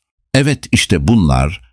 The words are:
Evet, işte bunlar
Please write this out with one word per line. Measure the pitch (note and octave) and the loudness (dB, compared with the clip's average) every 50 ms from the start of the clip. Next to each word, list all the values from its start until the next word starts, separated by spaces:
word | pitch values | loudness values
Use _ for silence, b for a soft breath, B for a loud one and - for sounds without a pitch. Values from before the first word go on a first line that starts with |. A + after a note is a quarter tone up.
| _ _ _ _ _ _ - | _ _ _ _ _ _ -2
Evet, | C3+ C#3+ D3 C#3 - - - - | -2 0 0 -2 -4 -4 -2 -2
işte | - - - G2+ D#2+ C#2+ E2+ | -2 0 0 -2 -2 0 2
bunlar | A#2+ A2+ F2 C#2+ C2 B1+ C2+ D2 - - - _ | 2 2 2 2 2 0 -2 -2 -6 -10 -16 _